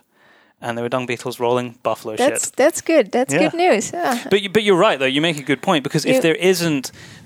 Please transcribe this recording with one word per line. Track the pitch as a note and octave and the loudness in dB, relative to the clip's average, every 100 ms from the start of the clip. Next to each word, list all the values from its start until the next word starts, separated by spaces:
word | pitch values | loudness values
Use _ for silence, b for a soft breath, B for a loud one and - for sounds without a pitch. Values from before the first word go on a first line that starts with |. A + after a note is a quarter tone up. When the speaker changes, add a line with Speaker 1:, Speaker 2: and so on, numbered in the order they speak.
| _ b b b b b | _ b b b b b
Speaker 1:
And | A#2+ A#2 | -8 -6
there | |
were | A#2+ | -4
dung | B2+ | -4
beetles | A#2+ A#2 B2+ A#2 | -4 -8 -8 -4
rolling | A#2+ B2 B2 A#2 | 0 0 -2 -6
buffalo | A2+ A2 A2+ A2 | -4 -4 -6 -2
Speaker 2:
That's, | C4 - - | -2 -2 -4
Speaker 1:
shit. | - | 0
Speaker 2:
that's | D4 - | 0 0
good. | - D#4+ G3 | 0 2 2
That's | A#3+ B3+ | 0 0
Speaker 1:
Yeah. | C#4 | 0
Speaker 2:
good | D#4 | 0
news. | E4 F4+ A3 - | 2 2 2 -2
Yeah. | F4 D#4 A#3+ - | -4 -4 -4 0
Speaker 1:
But | G3+ | -2
you, | G3 | 0
but | G3+ | 0
you're | G#3 F3 G#3+ | 4 4 4
right, | C#3+ | 2
though. | |
You | C3 C#3 | 0 0
make | E3 D3 | 0 -2
a | |
good | C3 C3+ | -2 -2
point, | - D#3+ | 0 0
because | B2+ D#3 - | 0 -2 0
if | C4 | 2
Speaker 2:
You | |
Speaker 1:
there | E3 | 2
isn't | D#3 F3+ F3 E3+ C#3+ - B B B | 2 2 2 0 -2 -4 B B B